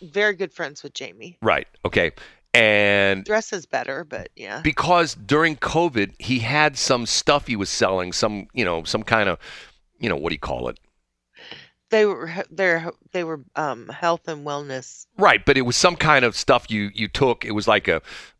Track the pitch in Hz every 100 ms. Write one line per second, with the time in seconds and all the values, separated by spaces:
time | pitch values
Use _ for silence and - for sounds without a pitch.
0 | 175 190 208 180 185 - 151 147 143 -
1 | 135 95 175 175 107 78 - _ 92 -
2 | 85 - - _ _ 120 110 104 101 101
3 | 98 98 139 214 - 196 135 131 123 135
4 | 156 - - - 98 110 156 - 160 175
5 | 160 - 101 147 165 151 - 160 170 120
6 | 98 - - 127 113 147 151 131 - 127
7 | 117 - - 147 - 110 95 - 98 95
8 | 90 - 110 104 - 131 95 82 78 113
9 | 107 113 98 82 - - - _ _ _
10 | 113 73 82 76 - 62 62 - _ _
11 | _ _ _ _ - - - _ _ 220
12 | 208 143 165 170 - 160 185 165 165 -
13 | _ 185 165 156 - - 151 117 - 147
14 | 175 170 - 151 147 143 143 131 - -
15 | - - 196 110 - 135 123 - 180 170
16 | 156 143 123 - - 123 - 107 101 110
17 | 107 - 135 117 110 104 101 104 95 80
18 | - - -